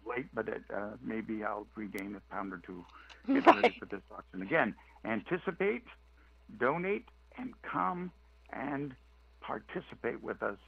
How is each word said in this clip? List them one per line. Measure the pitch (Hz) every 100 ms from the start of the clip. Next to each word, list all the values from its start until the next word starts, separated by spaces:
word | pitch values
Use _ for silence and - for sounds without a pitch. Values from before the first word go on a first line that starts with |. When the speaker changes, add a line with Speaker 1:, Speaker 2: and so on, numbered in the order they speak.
| 117
Speaker 1:
late, | 123 135
but | 113 113
it, | 110 -
uh, | 101 104 110
maybe | 117 110 110 110
I'll | 107 104 104 -
regain | 104 101 101 98
a | -
pound | 95 98
or | 92 92
two, | 90 - - -
Speaker 2:
<laughs> | - -
Speaker 1:
get | 277 269
Speaker 2:
Right. | 208
Speaker 1:
ready | 214 -
for | 202
this | - - -
auction. | - 95
Again, | 98 160 113 92 - -
anticipate, | 107 110 - 175 - 170 196 247 - - - - - - - 104
donate, | 123 165 185 214 - - - -
and | 254 -
come | - 143 185 180 180 - - - -
and | 110 139 139 143 127 - - - -
participate | - - - 185 - - 120 -
with | - 104
us | 110 101